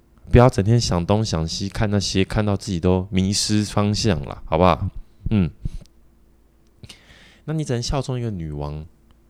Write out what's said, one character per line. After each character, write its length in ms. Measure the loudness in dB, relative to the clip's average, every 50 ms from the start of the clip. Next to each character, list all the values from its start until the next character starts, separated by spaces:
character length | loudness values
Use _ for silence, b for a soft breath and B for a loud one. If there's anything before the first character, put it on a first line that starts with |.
| _ _ _ _ -2 4
不 80 | 6 8
要 100 | 8 8
整 160 | 6 2 2
天 160 | 2 2 2
想 240 | 2 0 0 0 2
东 200 | 2 2 2 0
想 220 | 0 -2 -2 -2
西， 220 | -4 -4 -6 -6 -6
看 220 | -4 -4 -2 0
那 100 | 0 -2
些， 240 | -2 0 0 0 0
看 200 | 0 0 -2 0
到 120 | 0 -2
自 160 | -4 -4 -4
己 80 | -4 0
都 260 | 2 2 2 2 0 -2
迷 220 | -2 0 0 0
失 320 | 0 -2 -2 0 0 0 0
方 300 | 0 -2 -2 0 0 0
向 260 | 0 0 0 0 0 -2
啦， 180 | -8 -12 -14 -6
好 100 | -2 2
不 80 | 4 4
好？ 240 | 4 4 2 -2 -6 -6 -10 -14 -16 -20 _ -4 0
嗯。 200 | 2 2 2 0 -2 -6 -10 -10 -10 -10 -14 -18 _ _ -20 _ _ _ _ _ _ _ _ _ _ _ _ _ _ _ B B B B B B B B B B B B B
那 80 | -6
你 100 | -6 -4
只 100 | -2 -2 -2
能 80 | -2
效 180 | -2 -2 -2 -2
忠 180 | -2 -4 -4 -4
一 40 |
个 80 | -4 -4
女 200 | -6 -6 -6 -6
王， 360 | -6 -6 -6 -6 -8 -10 -12 -14 -18 _ _ _ _ _ _ _